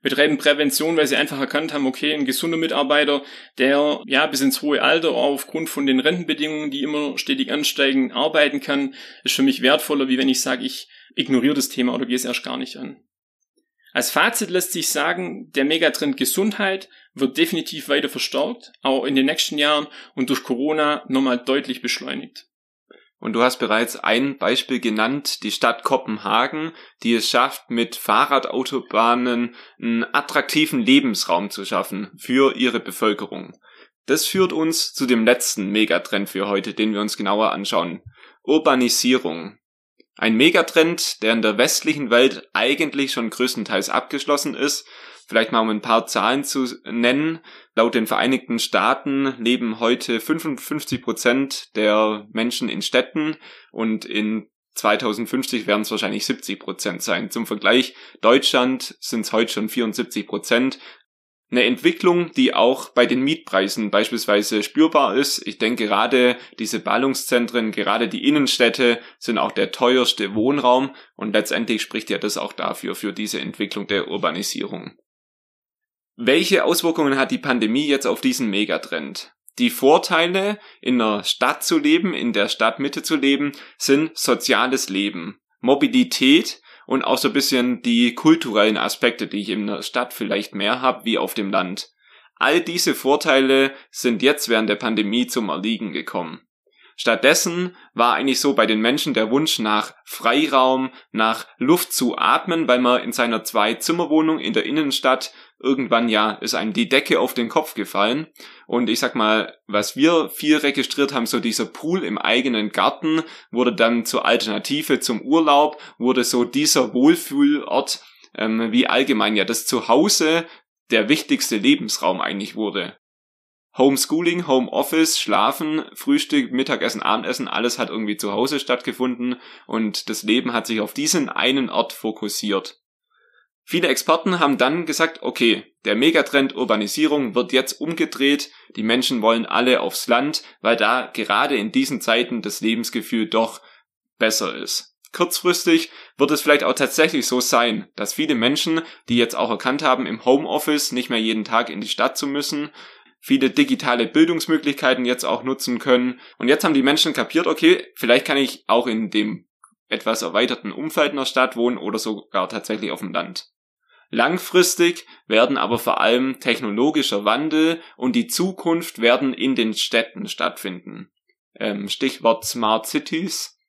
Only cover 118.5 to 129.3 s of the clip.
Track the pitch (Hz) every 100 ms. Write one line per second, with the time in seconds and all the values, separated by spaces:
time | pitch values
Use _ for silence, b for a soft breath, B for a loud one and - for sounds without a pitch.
118.5 | 113 113 117 127 117 139 110 104 107 92
119.5 | 113 - 123 - 123 196 - 156 165 165
120.5 | B _ _ _ 113 104 151 - 139 -
121.5 | 110 117 151 110 - 85 92 - 98 110
122.5 | 110 104 95 90 - _ _ _ _ _
123.5 | _ _ - 135 135 - 151 170 175 175
124.5 | 131 123 101 139 160 160 - - 98 110
125.5 | 143 156 156 - - - 143 143 147 120
126.5 | 127 135 131 - - - 110 82 127 127
127.5 | - 120 123 110 104 104 104 104 101 135
128.5 | 143 - 123 - 117 127 120 123